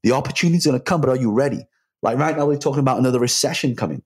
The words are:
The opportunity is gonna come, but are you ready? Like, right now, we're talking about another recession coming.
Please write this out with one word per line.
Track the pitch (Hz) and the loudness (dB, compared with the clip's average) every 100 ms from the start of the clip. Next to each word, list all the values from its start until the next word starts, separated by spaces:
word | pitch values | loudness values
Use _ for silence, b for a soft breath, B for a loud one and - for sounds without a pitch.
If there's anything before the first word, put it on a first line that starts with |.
The | - | 2
opportunity | 131 135 - 175 170 | 0 -2 -2 2 2
is | 151 | 2
gonna | 127 | 0
come, | - 175 | 0 0
but | 139 | 2
are | 127 | 0
you | 117 | 0
ready? | 107 143 - - _ _ _ | 0 0 -4 -12 _ _ _
Like, | 110 123 | -2 0
right | 151 143 | 0 0
now, | 147 | 0
we're | 143 | 0
talking | 156 139 | 0 0
about | 135 123 | 0 2
another | 127 123 | 2 2
recession | 123 - - 170 139 117 | 0 0 -2 -2 -4 -2
coming. | 92 73 | -6 -6